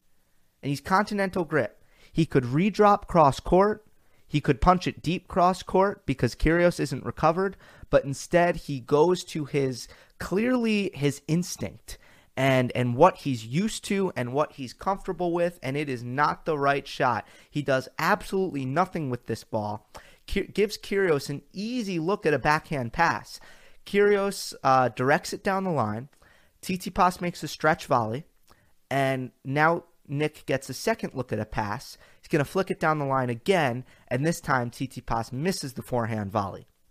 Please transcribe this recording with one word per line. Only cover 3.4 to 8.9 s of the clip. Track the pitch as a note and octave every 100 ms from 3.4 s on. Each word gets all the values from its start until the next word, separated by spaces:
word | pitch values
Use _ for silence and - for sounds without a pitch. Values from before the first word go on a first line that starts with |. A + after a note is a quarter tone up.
| - F3+ G#3 G#3+ _ _ _ _ -
He | D3
could | - C3
punch | F3+ F#3 C#3
it | -
deep | D3 F3+ -
cross | F#3+ F3 F#3
court | - F#3 G3+ G3+
because | - - B2
Kyrgios | - D#3 E3+ F3 -
isn't | D3 C3
recovered, | A#2 - D#3+ F3 G3 F#3 - - -
but | C#3
instead | C#3 C3 - F3 F3 E3
he | - C3+
goes | A#2+